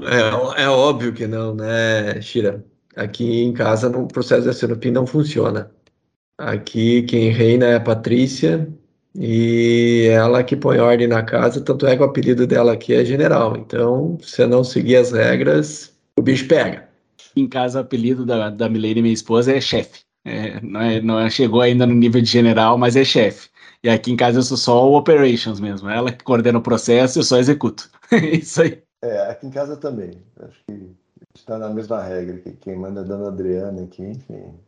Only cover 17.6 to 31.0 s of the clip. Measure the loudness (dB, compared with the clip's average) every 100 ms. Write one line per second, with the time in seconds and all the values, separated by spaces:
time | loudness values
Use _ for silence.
17.6 | -4 -4 -6 -4 -2 -2 -2 -4 -4 -4
18.6 | -4 -2 -2 0 0 0 0 0 2 0
19.6 | 0 -4 -6 -12 _ _ -12 -10 -10 -10
20.6 | -10 -4 -2 0 0 0 0 0 2 2
21.6 | 4 4 4 4 4 4 2 4 4 4
22.6 | 2 2 2 2 2 2 0 -2 -16 _
23.6 | -20 _ 0 0 0 0 2 2 0 -2
24.6 | 2 4 6 4 4 4 4 2 -2 -8
25.6 | -8 -8 -6 -4 -6 -6 -2 0 2 0
26.6 | 0 -2 2 4 4 0 2 2 2 0
27.6 | -2 -6 -14 _ _ 0 2 -2 -2 0
28.6 | 0 -2 _ _ -6 -4 -6 -8 -12 -8
29.6 | -8 -8 -10 -10 -12 -16 _ _ -20 _
30.6 | -18 -18 -18 -20